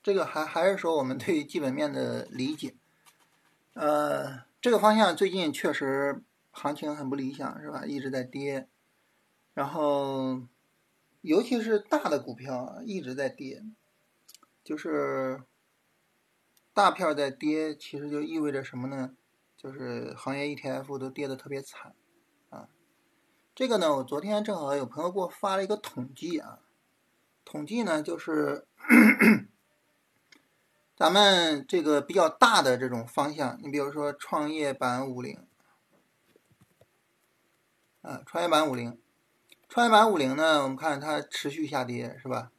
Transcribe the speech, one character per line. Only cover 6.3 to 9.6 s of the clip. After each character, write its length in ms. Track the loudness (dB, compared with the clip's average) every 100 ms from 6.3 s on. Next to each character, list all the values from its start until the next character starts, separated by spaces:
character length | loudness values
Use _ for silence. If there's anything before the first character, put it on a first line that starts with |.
| _ _
行 240 | -8 -8 -6
情 180 | -8
很 160 | -8 -6
不 60 | -4
理 160 | -6
想， 280 | -6 -10 -10
是 80 | -12
吧？ 160 | -10
一 140 | -8 -8
直 140 | -6
在 100 | -6
跌。 460 | -8 -6 -6 -6 -10 _ _ _ _ _ _ _ _
然 140 | -6